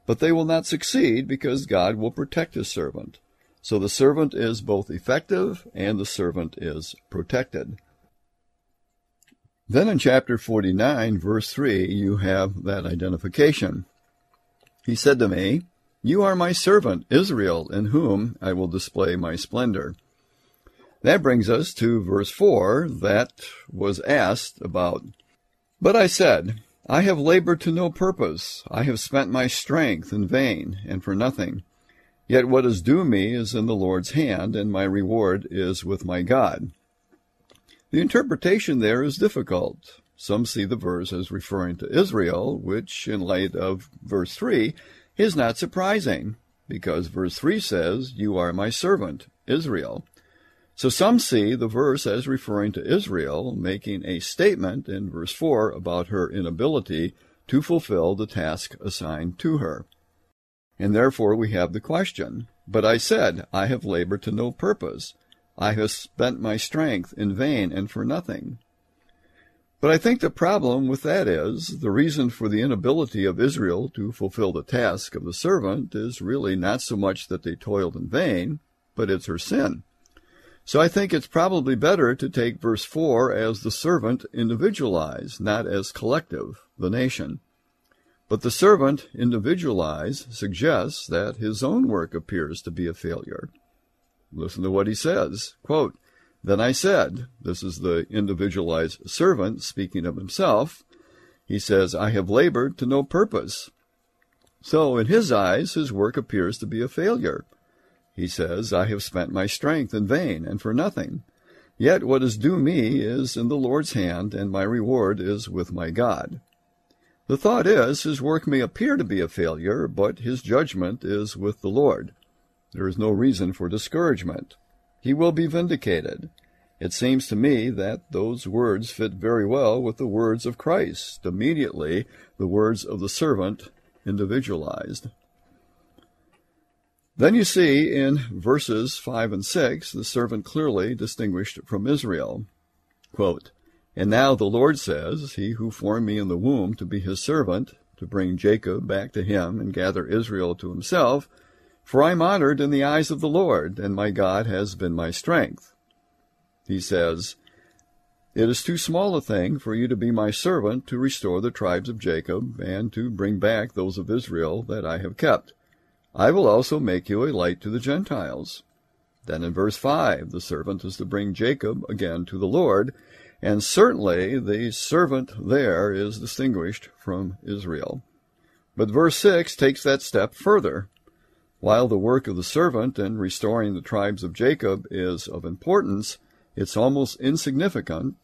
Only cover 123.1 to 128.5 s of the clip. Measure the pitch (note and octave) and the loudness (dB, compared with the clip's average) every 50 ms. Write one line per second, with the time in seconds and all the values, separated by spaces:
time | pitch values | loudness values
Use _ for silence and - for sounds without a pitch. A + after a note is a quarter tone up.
123.1 | G#2 G2 A#2+ C3+ A#2+ F2+ G2 F2+ F#2 - F2+ F2 F#2+ G#2+ - - - D#3 F3 E3 | 2 4 4 2 2 2 0 -4 -4 -4 -6 -6 -4 -6 -6 -4 -2 0 2 2
124.1 | B2+ F#2 F#2 F2 - - - - _ _ _ _ _ _ _ _ _ _ - B2+ | 0 0 -2 -6 -8 -8 -12 -14 _ _ _ _ _ _ _ _ _ _ -2 0
125.1 | C#3 D3 E3 F3 D#3+ D3+ E3 D#3 D3+ E3+ F3 F3 E3+ - - A2 F2 D#2+ - - | 2 4 4 4 4 2 0 0 0 0 0 0 -2 -2 0 0 0 0 0 -4
126.1 | - - - - - _ _ _ _ _ _ _ _ - - F2+ - - B2 B2+ | -8 -10 -12 -16 -18 _ _ _ _ _ _ _ _ -8 -8 -6 -4 -2 0 2
127.1 | C3 C3 C3 - A2 G#2 A#2+ D3 C#3+ A#2 A2 B2+ A#2 F#2+ F#2+ G2+ A2+ - - - | 2 2 0 -2 -2 0 2 2 2 2 0 -2 -2 -4 -4 -4 -6 -8 -10 -8
128.1 | - F2+ G2+ A2 A#2+ A#2 - - | -4 -4 -2 -2 -4 -6 -6 -4